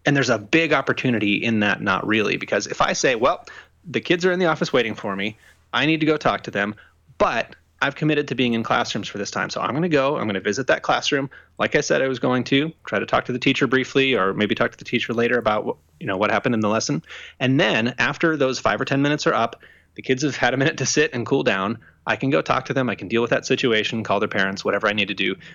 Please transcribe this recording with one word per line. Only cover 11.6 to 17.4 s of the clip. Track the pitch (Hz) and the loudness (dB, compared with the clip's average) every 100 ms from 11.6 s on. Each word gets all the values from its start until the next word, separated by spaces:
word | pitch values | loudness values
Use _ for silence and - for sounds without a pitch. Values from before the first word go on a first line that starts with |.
| 110 | 0
I | 151 | 0
said | - 147 | 2 0
I | 135 | 0
was | 127 | -2
going | 131 127 | 0 0
to, | 117 139 156 - - | 2 0 0 -6 -6
try | 101 | -4
to | 104 | 0
talk | 123 - | -2 -2
to | |
the | 123 | -2
teacher | 139 131 131 | 0 0 2
briefly, | 131 127 139 135 | 0 0 0 2
or | 117 95 | 2 0
maybe | 107 104 | 2 0
talk | - 117 | 0 -2
to | - | -4
the | |
teacher | - 120 - | -4 -4 -2
later | 113 117 123 | 0 0 2
about | 110 107 113 | 0 0 -2
wh-, | - _ - | -8 _ -12
you | 135 | -4
know, | 95 | 0
what | 104 | 2
happened | 113 135 | 2 2
in | 113 | 0
the | 107 | 2
lesson. | 110 - 151 - - - - | 0 0 -4 -6 -16 -16 -4